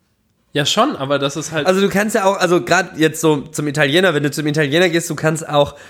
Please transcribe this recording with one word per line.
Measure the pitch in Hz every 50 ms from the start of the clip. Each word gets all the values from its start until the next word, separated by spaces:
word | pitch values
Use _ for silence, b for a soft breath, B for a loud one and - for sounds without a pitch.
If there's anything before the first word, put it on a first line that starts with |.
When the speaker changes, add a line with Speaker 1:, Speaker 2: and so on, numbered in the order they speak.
| _ _ _ _ _ _ _ _ _ _ _
Speaker 1:
Ja, | - 143
schon, | - - 202 233 294 233
aber | 160 135 135 143 139
das | 139 139 -
ist | 160 147 -
halt | 160 156 143
Speaker 2:
Also | 180 190 190
du | 196 196
kannst | - 196 208 220 208
ja | 226 196
auch, | 196 196 190
also | 185 175 175 175 175
grad | - 165 180 190 175 -
jetzt | - 160 160 156 -
so | - 160 151 139
zum | 127 - - - 151
Italiener, | 147 135 151 151 143 139 175 190 185 156
wenn | 147 139
du | 147
zum | 135 - 147
Italiener | 151 143 156 156 135 139 165 185 180
gehst, | 160 170 160 -
du | 160
kannst | 139 - 156 160 151 160
auch, | - 151 147 143 143 - B B B